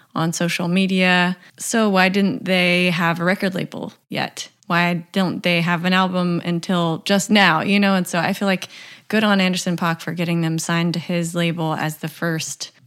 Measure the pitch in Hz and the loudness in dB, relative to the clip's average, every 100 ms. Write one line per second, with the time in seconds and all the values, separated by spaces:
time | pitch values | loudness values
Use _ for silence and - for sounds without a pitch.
0 | _ 160 160 165 170 - 180 180 190 185 | _ -4 -2 -2 -2 -2 0 0 2 2
1 | 185 180 180 185 - - - 233 214 190 | 2 2 2 -2 -12 -14 -4 0 2 4
2 | 185 196 196 - - 185 180 175 180 170 | 2 2 0 0 -2 0 2 2 0 0
3 | 170 170 170 196 196 180 156 - - - | 0 0 0 0 -2 -4 -6 -8 -12 -14
4 | _ 139 131 - - _ _ 170 175 175 | _ -6 -6 -8 -16 _ _ 0 2 -2
5 | 170 196 185 - 175 170 165 175 180 185 | -4 -2 0 0 0 0 0 0 0 2
6 | 185 180 175 170 - 170 - 185 170 160 | 2 0 0 -2 -2 -4 0 0 0 -2
7 | - 202 - 214 190 160 - 202 202 190 | 0 0 4 4 6 4 2 2 4 2
8 | 175 175 165 196 196 185 - - - - | 0 -2 -2 0 0 -2 -4 -16 -20 -20
9 | _ 214 214 196 185 180 - 170 170 165 | _ 0 2 4 2 0 -2 0 0 -2
10 | - 165 170 170 165 160 - 170 170 170 | -6 -4 -2 0 0 -2 -2 0 0 -2
11 | - 175 170 175 170 170 160 156 156 156 | -2 -4 -2 -2 -2 -2 -4 -2 -4 -6
12 | 156 - 170 160 - - - - | -10 -6 -4 -4 -6 -10 -14 -16